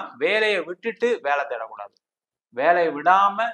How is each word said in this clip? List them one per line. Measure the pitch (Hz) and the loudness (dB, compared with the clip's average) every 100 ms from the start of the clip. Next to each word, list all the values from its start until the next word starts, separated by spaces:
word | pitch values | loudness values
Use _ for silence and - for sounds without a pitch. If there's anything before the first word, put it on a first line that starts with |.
| 190 117 | -6 -4
வேலையை | 156 214 214 196 | -2 0 0 -2
விட்டுட்டு | 160 180 233 - 240 226 | -4 -8 -10 -4 -2 -2
வேலை | 143 143 139 | 0 -2 -2
தேடக்கூடாது. | 117 110 104 104 _ _ _ _ _ _ 120 | -8 -10 -14 -16 _ _ _ _ _ _ 0
வேலையை | 151 175 165 | 2 4 2
விடாம | 143 160 190 202 208 233 | 2 4 4 4 0 -4